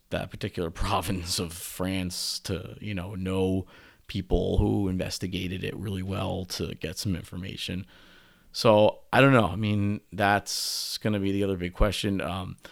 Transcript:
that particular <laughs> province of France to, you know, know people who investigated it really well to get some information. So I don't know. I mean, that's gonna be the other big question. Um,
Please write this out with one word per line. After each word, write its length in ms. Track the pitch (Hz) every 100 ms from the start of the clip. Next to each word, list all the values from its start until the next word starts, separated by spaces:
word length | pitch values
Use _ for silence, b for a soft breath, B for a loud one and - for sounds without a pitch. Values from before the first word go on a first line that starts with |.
| -
that 200 | 90 -
particular 400 | - 104 - 85
<laughs> 20 |
province 680 | - 98 101 87 92 85 -
of 140 | 85
France 840 | 82 - - 92 95 90 85 - -
to, 360 | - 90 - -
you 140 | 101
know, 220 | 98 87 101
know 500 | 92 95 92 95 92 B B B -
people 500 | 95 92 87 92 95
who 300 | 104 104 98
investigated 760 | 92 - - 95 90 92 92
it 120 | - -
really 280 | 101 95
well 420 | 92 95 95 92 92
to 280 | - 82 -
get 220 | 80 -
some 180 | 104 85
information. 720 | - 90 90 - - 92 98 B B B B B B
So 500 | - 120 107 107 - -
I 80 | 117
don't 120 | 135
know. 140 | 131 95
I 80 | 95
mean, 460 | 107 104 101 104 -
that's 840 | 95 101 101 - - - - - -
gonna 220 | 110 104
be 120 | 98
the 120 | 98
other 140 | 98 95
big 160 | 90
question. 460 | - 107 92 107 98
Um, 380 | 73 92 92 90 B